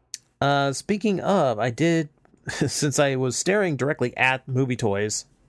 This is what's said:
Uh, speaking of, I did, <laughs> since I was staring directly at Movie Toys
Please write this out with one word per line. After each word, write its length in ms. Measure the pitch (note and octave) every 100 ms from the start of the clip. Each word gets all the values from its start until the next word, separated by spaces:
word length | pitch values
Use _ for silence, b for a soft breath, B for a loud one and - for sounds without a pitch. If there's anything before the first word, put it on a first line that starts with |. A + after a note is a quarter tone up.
| _ - _ -
Uh, 300 | C#3 C#3+ C#3
speaking 460 | C3 - G#3 G#3+ F3+
of, 360 | F3 G3 C#3 G#2+
I 140 | B2
did, 380 | A#2 E3 E3 D3+ _ _
<laughs> 180 | _ -
since 500 | - C#3+ - D3 C3+
I 160 | C#3+ C3
was 200 | C3 A#2
staring 380 | - G#3 F#3 C#3
directly 380 | C3 D3+ B2 -
at 300 | C3 C3 -
Movie 280 | B2+ C3 B2
Toys 500 | A2+ G2 G#2+ - - _